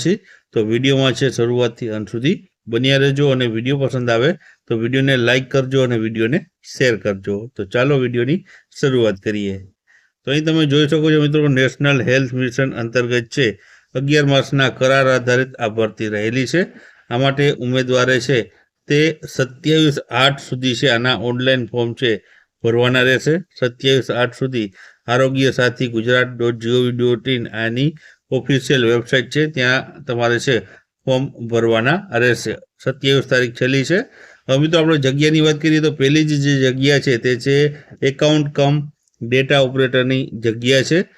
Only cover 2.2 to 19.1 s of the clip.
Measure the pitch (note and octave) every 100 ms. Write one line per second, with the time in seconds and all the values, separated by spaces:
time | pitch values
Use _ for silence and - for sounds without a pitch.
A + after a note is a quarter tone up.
2.2 | C3+ G3+ - _ - A#2 C3 C#3 C#3 C#3
3.2 | C#3+ B2+ B2 A2+ B2+ C#3 B2+ B2+ A#2+ A#2
4.2 | D3 F3+ - _ - A#2 A#2 C3+ C3+ C3
5.2 | A#2 C3 C3 C#3 C3 C3+ B2+ A#2 A2+ A2+
6.2 | A2+ F3 - _ - - B2+ G#2 G#2 G2
7.2 | G2 G2+ A#2 - F#2+ A#2+ C#3 C#3 B2 A#2+
8.2 | B2 F#3+ - - _ - C#3+ B2+ A2 G2
9.2 | A2 G#2 G2+ F#2+ F#2+ _ _ _ _ _
10.2 | B2 D3 D#3+ D#3+ D3 C#3+ D3 D#3 D#3 D3+
11.2 | D3 D3+ D3 C3 B2+ - C#3+ C3+ A#2 C3
12.2 | B2+ B2+ B2+ B2+ C3+ A#2+ A#2 B2+ B2 B2
13.2 | A#2+ D3 A2+ F#2+ _ - _ C3 C#3 D3+
14.2 | C#3 C#3 B2+ C#3 B2+ - C3 C3+ C3 B2+
15.2 | B2 B2 C3 - A2+ A2 G#2+ G2 G#2+ G#2
16.2 | A2 B2+ B2 E3+ G3+ - - _ - B2
17.2 | C3+ C3+ C#3+ - B2 C3 B2+ B2+ B2+ B2+
18.2 | C3 B2 G2+ _ _ _ - D3 D#3